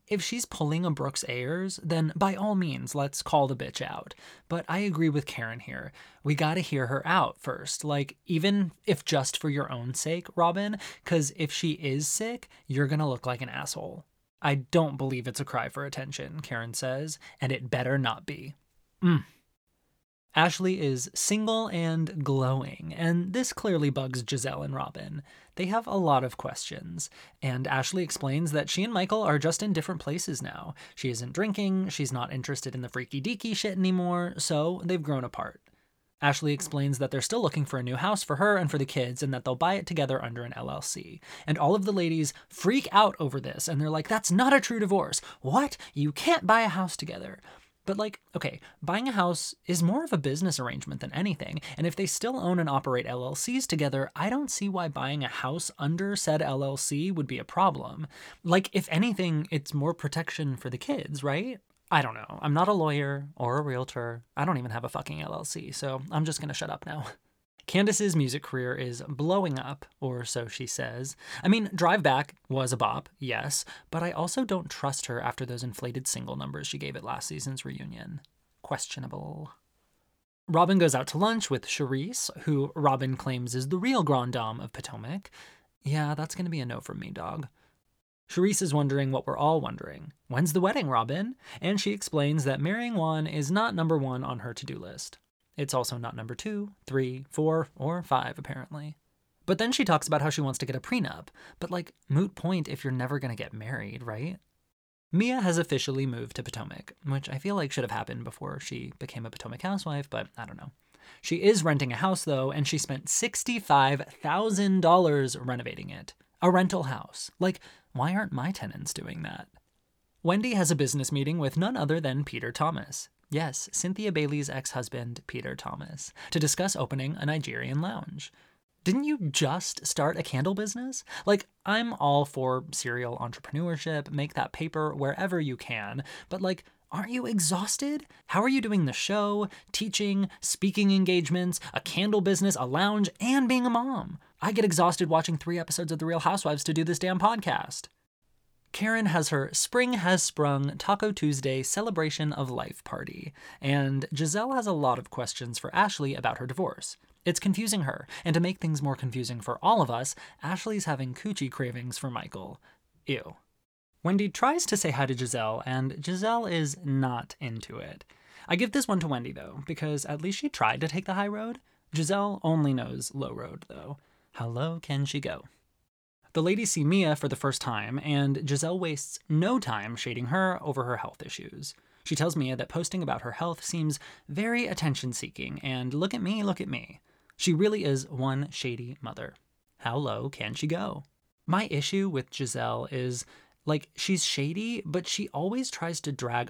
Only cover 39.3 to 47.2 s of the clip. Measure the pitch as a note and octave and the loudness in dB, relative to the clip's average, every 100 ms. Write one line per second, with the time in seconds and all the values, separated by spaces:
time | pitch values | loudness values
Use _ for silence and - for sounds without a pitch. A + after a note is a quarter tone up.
39.3 | B2 B2+ B2+ E3 G3 F3 D#3+ C3+ C3 A#2+ | -2 -2 2 2 2 0 0 0 0 -2
40.3 | A#2 A#2+ - B2+ C#3+ - - - - - | -6 -8 -8 -6 -6 -6 -8 -10 -16 -16
41.3 | - D3+ D3+ D3 G3+ F#3+ G3 E3+ D#3+ C#3+ | -8 -2 4 4 4 2 2 2 2 0
42.3 | - - - F3+ C4 - G3+ G#3+ - C#3+ | -4 -14 -2 2 4 6 6 6 4 -2
43.3 | C3+ - - - C#3+ D#3 D#3 - A3 - | -2 -4 -4 -2 0 0 0 0 0 4
44.3 | F#3 C4 C4+ C4+ A3+ G3+ G3 - - - | 6 8 6 6 0 4 4 2 -2 -6
45.3 | - C3 A3 C#4+ - - C#3+ D3 - D#4+ | -8 2 2 2 -2 -8 0 0 2 2
46.3 | E4 F#3 A3+ A3 F3 F3+ - D3+ - | 4 6 6 6 2 -2 -4 -8 -8